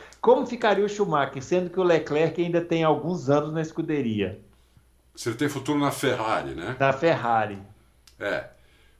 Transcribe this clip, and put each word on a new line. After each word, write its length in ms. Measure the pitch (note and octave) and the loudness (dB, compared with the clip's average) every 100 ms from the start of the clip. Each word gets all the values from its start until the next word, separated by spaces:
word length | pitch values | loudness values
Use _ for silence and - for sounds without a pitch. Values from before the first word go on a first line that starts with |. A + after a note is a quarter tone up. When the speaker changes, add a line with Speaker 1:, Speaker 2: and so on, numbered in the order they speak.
| - - | -16 -2
Speaker 1:
Como 240 | - C4+ C4+ | 4 4 2
ficaria 360 | A#3+ A3+ G3 | 0 2 2
o 60 | G3+ | 0
Schumacher, 520 | G#3 G3 D3+ C3+ C3+ | 0 0 2 0 -4
sendo 260 | C3 F3+ F3+ | -2 -2 0
que 100 | F#3 | 0
o 40 | |
Leclerc 580 | F3+ D#3+ - D3+ D#3+ E3 | 4 4 2 0 0 0
ainda 200 | F3 E3+ | 0 0
tem 220 | E3+ E3 | 0 2
alguns 460 | D#3+ D3 D#3 F3+ C3 | 2 2 0 -4 2
anos 240 | D3 D3+ | 2 2
na 80 | D#3+ | -4
escuderia? 800 | D#3 - D#3 D3 A#2+ G#2 F#2+ G2 - _ _ _ _ _ _ | -6 -6 -4 -2 0 -2 -2 -6 -18 _ _ _ _ _ _
Speaker 2:
Se 140 | - - | -8 -6
ele 80 | - | -2
tem 120 | D3 | -2
futuro 280 | D3 B2 D3 | -2 -2 0
na 140 | C#3+ | 0
Ferrari, 600 | C3+ C3+ A2 A2 F#2+ C#2 C2+ | 0 -2 0 0 -2 -2 -8
né? 200 | F2+ C3 | -8 0
Speaker 1:
Na 140 | C3+ | 0
Ferrari. 640 | C3+ E3 C#3 A#2+ A2+ G#2+ G2+ G2 - _ _ - - | 2 2 2 2 0 0 -6 -14 -20 _ _ -20 -8
Speaker 2:
É. 260 | G2+ F#2+ - - _ _ _ _ | -6 -6 -8 -18 _ _ _ _